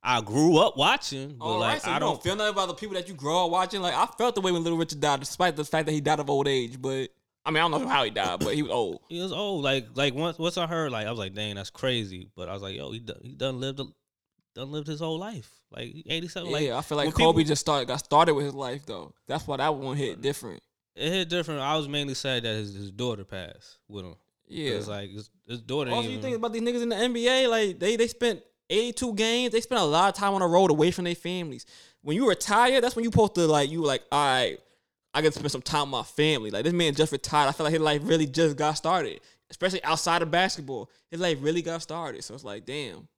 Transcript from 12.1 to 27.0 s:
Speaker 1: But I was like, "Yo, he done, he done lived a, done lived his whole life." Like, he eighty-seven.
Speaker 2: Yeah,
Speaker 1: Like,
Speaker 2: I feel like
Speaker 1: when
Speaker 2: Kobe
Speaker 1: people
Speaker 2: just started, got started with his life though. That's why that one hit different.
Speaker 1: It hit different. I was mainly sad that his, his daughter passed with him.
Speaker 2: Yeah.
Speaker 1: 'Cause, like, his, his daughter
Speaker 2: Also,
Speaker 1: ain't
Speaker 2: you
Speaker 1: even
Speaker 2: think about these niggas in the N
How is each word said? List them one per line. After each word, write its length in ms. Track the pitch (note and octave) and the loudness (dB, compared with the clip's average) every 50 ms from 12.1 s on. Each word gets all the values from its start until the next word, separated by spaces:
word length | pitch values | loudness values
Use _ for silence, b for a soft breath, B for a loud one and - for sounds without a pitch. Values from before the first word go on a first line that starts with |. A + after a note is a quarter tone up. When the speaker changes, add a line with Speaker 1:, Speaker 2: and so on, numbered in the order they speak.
| F#2 F2+ F2+ - _ | -8 -12 -14 -16 _
Speaker 1:
But 120 | - F2+ F2 | -12 -10 -10
I 40 | F#2+ | -10
was 100 | G2 G2+ | -10 -8
like, 140 | G2 F#2+ | -10 -10
"Yo, 160 | - C#3+ C2+ - | -8 -10 -10 -10
he 80 | A2+ | -12
done, 180 | A#2+ A2 - - - | -12 -12 -14 -14 -14
he 100 | A#2+ C3+ | -18 -10
done 260 | C#3 - C3+ C3+ B2 | -6 -6 -4 -4 -4
lived 220 | B2+ C3+ C3+ C3+ | -6 -8 -6 -8
a, 40 | C3+ - - _ _ _ _ _ _ _ _ _ _ _ _ | -10 -12 -12 _ _ _ _ _ _ _ _ _ _ _ _
done 160 | - B2+ C3+ | -14 -12 -10
lived 160 | D3 D3+ D3 | -8 -8 -8
his 140 | D3+ D#3 D3 | -8 -6 -6
whole 180 | E3+ D#3+ D#3+ D#3+ | -4 -4 -4 -4
life." 320 | F#3 G#3+ A3+ E3+ G#2+ - _ _ _ _ - | -6 -8 -10 -12 -14 -14 _ _ _ _ -12
Like, 140 | - B2 A#2+ - | -12 -12 -12 -12
he 120 | D3+ - | -16 -8
eighty-seven. 420 | - D3+ E3 E3 F3 - F#3+ - - | -6 -6 -4 -4 -8 -10 -10 -6 -4
Speaker 2:
Yeah, 80 | C3 | -2
Speaker 1:
Like, 140 | D3 D#3 C3+ | -2 -2 0
Speaker 2:
I 100 | A#2 B2+ D3+ | -2 -4 -4
feel 140 | - D3+ | -2 -2
like 100 | D3 D3 | 0 0
Speaker 1:
when 60 | D#3 D3+ | 0 2
Speaker 2:
Kobe 260 | - D#3 D#3+ E3 D#3+ | 4 6 6 6 6
Speaker 1:
people 80 | D#3+ D3 | 4 4
Speaker 2:
just 120 | D3+ C#3 | 2 0
started, 280 | - - D3+ C#3+ B2+ A#2+ | 2 0 0 0 0 -2
got 80 | B2+ | -4
started 380 | C#3 - _ - D3 E3 E3+ D3+ | -6 -4 _ 6 6 8 8 6
with 100 | C#3 D3 | 2 2
his 100 | C#3+ C3+ | -4 -6
life 320 | C#3 C#3 B2+ B2 C#3+ C#3+ | -6 -6 -6 -8 -8 -10
though. 260 | - A2+ F#2 D#2+ C#2 - _ _ | -12 -12 -12 -12 -16 -20 _ _
That's 200 | _ C3+ D#3+ D3+ - | _ -6 -6 -4 -4
why 80 | C#3+ | -2
that 180 | B2+ C3+ D3+ D#3 | 0 0 0 0
one 220 | C#3 C3+ C3+ C3 | 0 -4 -4 -4
hit 240 | C#3+ C#3 A#2+ F2+ - - | -2 -2 -4 -4 -4 -4
different. 400 | C3+ C#3+ - - A#2 E2+ - _ _ _ _ _ _ _ | -4 -4 -4 -8 -12 -14 -16 _ _ _ _ _ _ _
Speaker 1:
It 160 | - A#2 D#3 | -6 -4 -2
hit 180 | F3 F#3+ F#3 E3 | -2 -2 -2 -2
different. 320 | E3+ F3+ E3 E3 D#3+ C#3+ | -2 -2 -2 -2 -4 -4
I 160 | C3+ C#3 D3+ | -2 0 0
was 120 | D#3 D3+ C#3 | -2 -2 -2
mainly 260 | C#3+ D3 C#3+ C#3+ C3+ | -4 -4 -4 -4 -4
sad 300 | - - C#3 C3 B2 A#2 | -4 -4 -2 -2 -2 -2
that 100 | A#2 G#2+ | -2 -4
his, 180 | G#2+ G#2+ G2+ G2+ | -4 -4 -8 -8
his 160 | G2 G2+ G2 F#2+ | -10 -12 -12 -8
daughter 320 | G2+ B2 B2 A#2 G2+ F#2+ | -4 -4 -4 -4 -4 -8
passed 540 | - - F#2+ F2+ E2+ E2+ - - - - _ _ _ | -12 -12 -12 -12 -12 -14 -20 -20 -20 -20 _ _ _
with 160 | G#2 G2+ F#2 | -12 -12 -12
him. 100 | F2+ E2 _ _ _ _ _ _ | -12 -14 _ _ _ _ _ _
Speaker 2:
Yeah. 280 | _ - - D#3 C#3 A#2+ | _ -10 -6 -4 -2 -2
Speaker 1:
'Cause, 120 | G2+ G#2 G2+ | -2 -4 -6
like, 220 | G#2 G2+ G2+ G2 | -8 -8 -10 -10
his, 180 | F#2+ G#2 G#2+ - _ _ _ | -12 -14 -16 -16 _ _ _
his 140 | _ A#2+ A#2+ | _ -12 -12
daughter 300 | A2+ A2+ B2+ D3 D3 B3+ | -8 -4 -4 -2 -2 0
Speaker 2:
Also, 120 | A#3+ A#3+ A#3 | 0 -2 -2
Speaker 1:
ain't 40 | A3+ B3+ | -2 -6
Speaker 2:
you 60 | - | -6
Speaker 1:
even 40 | - | -6
Speaker 2:
think 140 | C4 B3 | -4 -4
about 160 | A3+ A3 A#3 G#3+ | -2 -4 -4 -4
these 100 | A#3 A3+ | -2 -2
niggas 200 | A#3+ A#3+ A#3+ A#3+ | -2 -2 0 -2
in 60 | A#3+ | -2
the 80 | A3+ | 0
N 160 | F#3+ | 0